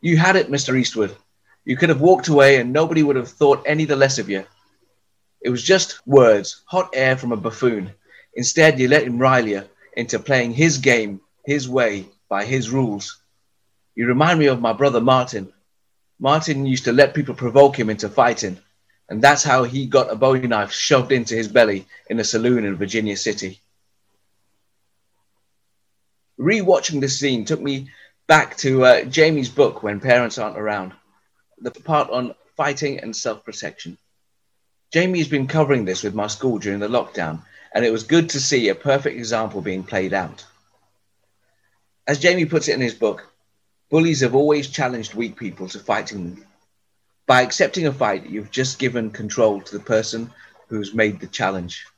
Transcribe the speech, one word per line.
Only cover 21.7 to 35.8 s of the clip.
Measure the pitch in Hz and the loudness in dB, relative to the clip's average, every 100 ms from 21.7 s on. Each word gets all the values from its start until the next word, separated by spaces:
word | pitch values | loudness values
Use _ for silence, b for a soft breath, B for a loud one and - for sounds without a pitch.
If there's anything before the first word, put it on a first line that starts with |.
| 98 95 B B | 2 -8 B B
in | 113 | -6
a | 107 | -2
saloon | 113 117 123 | 0 0 0
in | 104 92 | 0 -4
Virginia | 98 110 107 98 | -4 -4 -4 -4
City." | - 104 95 92 _ _ _ _ _ _ _ _ _ _ _ _ _ _ _ _ _ _ _ _ _ _ _ _ _ _ _ _ | -6 -6 -8 -14 _ _ _ _ _ _ _ _ _ _ _ _ _ _ _ _ _ _ _ _ _ _ _ _ _ _ _ _
Rewatching | 135 220 185 185 - 151 | 0 0 4 2 2 -4
this | 135 135 | -4 -2
scene | 139 123 | -2 -2
took | 107 156 | -4 -4
me | 139 135 135 B B B _ 156 | -4 -8 -10 B B B _ 4
back | 135 - | 4 -4
to, | 139 131 | 0 4
uh, | 127 120 | 6 6
Jamie's | 123 135 156 156 120 | 4 2 2 2 -4
book, | - 135 - | 2 2 2
When | 107 104 | -8 -6
Parents | 127 123 120 117 | 2 2 2 -4
Aren't | 107 95 | -8 -6
Around, | 107 104 92 - _ _ _ _ _ _ | -6 -6 -8 -14 _ _ _ _ _ _
the | 123 | -12
part | - - 156 - | -12 -2 0 0
on | 123 123 - _ - | -4 -6 -10 _ -6
fighting | 147 139 147 139 | -6 -4 -6 -6
and | - 107 | -10 -8
self-protection. | - 107 - 107 - - - - _ _ _ _ _ _ _ _ _ | -8 -8 -12 -14 -14 -14 -18 -18 _ _ _ _ _ _ _ _ _
Jamie | 165 180 180 | -2 0 -2
has | 147 | -2
been | 143 131 | -2 -2
covering | 160 143 135 | 0 2 0